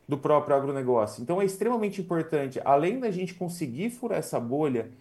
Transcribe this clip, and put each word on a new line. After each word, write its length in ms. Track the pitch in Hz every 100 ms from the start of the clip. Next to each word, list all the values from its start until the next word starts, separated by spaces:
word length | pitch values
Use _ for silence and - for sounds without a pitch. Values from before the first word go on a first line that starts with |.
| -
do 100 | 139
próprio 380 | 147 147 143 139
agronegócio. 680 | 139 139 123 120 107 -
Então, 200 | 123 185
é 40 | 196
extremamente 540 | 190 220 240 208 196
importante, 640 | 170 170 160 147 135 -
além 360 | - 143 175 262
da 100 | 233
gente 240 | 180 180
conseguir 560 | - 175 - 139 123 226
furar 300 | - 233 165
essa 200 | - 131
bolha, 520 | 117 143 151 117 107 -